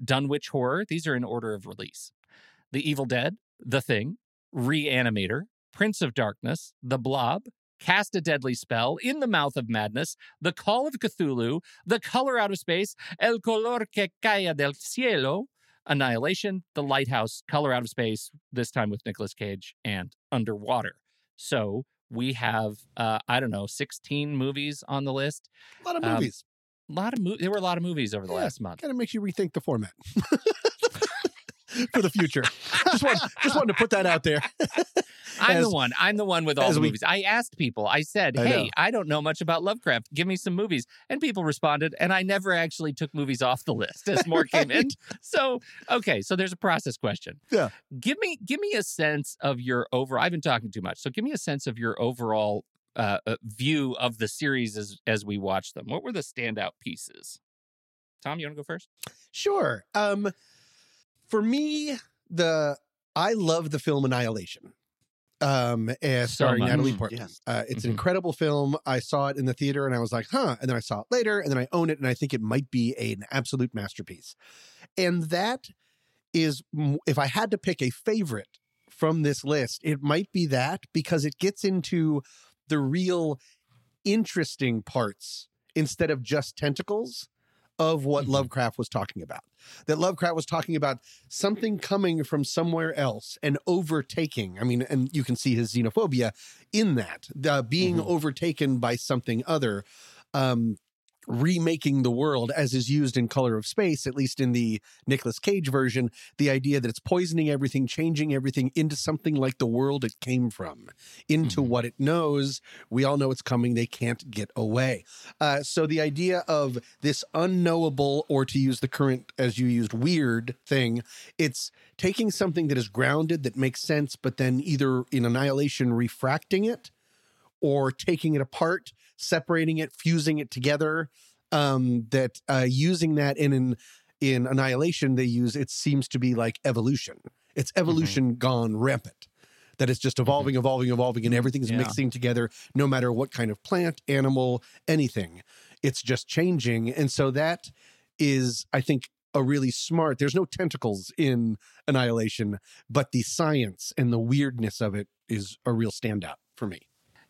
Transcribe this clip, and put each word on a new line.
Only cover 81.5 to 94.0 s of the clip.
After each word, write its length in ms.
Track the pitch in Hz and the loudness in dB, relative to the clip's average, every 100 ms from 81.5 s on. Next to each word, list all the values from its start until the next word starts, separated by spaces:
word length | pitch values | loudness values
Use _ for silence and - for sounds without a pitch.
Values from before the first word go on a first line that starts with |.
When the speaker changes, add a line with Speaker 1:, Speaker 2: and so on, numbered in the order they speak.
| 202 196 | 0 0
Speaker 2:
into 560 | 185 - 175 156 143 - - _ _ - | 0 0 0 2 0 -4 -16 _ _ -2
the 100 | 151 | 0
real 580 | 135 170 185 175 160 139 _ _ _ _ _ _ 196 | 2 0 0 0 0 -4 _ _ _ _ _ _ 2
interesting 760 | 220 - 180 151 - 131 113 | 2 2 0 -2 0 0 0
parts 680 | - 131 107 - - - - _ _ 156 | -2 0 0 -4 -14 -16 -18 _ _ -2
instead 340 | 151 - 160 | -2 0 0
of 140 | 139 | 0
just 320 | 117 147 - - | 0 -2 -2 -4
tentacles 680 | 147 139 185 208 247 - - _ _ _ _ - | -2 -2 -4 -4 -4 -10 -16 _ _ _ _ -2
of 280 | 160 160 139 | 0 2 2
what 180 | 143 | 0
Speaker 1:
Mm-hmm. 80 | 135 | 2
Speaker 2:
Lovecraft 460 | 135 127 135 120 - | 2 2 0 -2 -2
was 100 | 117 | -4
talking 340 | 110 98 98 | -4 -4 -8
about. 220 | 78 - - _ - - - | -12 -14 -16 _ -20 -12 -2
That 100 | 156 | 0
Lovecraft 360 | 180 180 175 160 | 2 2 0 -2
was 100 | - | -2
talking 320 | 165 160 156 | -4 -2 -2
about 220 | 143 127 - - _ | 0 -2 -10 -20 _
something 500 | - 196 208 226 208 | -2 0 0 -2 -2
coming 460 | - 202 185 165 | -2 0 2 0
from 220 | 143 151 135 | 0 0 0
somewhere 520 | - 170 165 160 151 | 0 0 0 -2 0
else 400 | 131 110 - - | -2 -2 -10 -6
and 140 | 151 147 - | -2 0 2
overtaking. 920 | 180 156 156 | 0 2 -2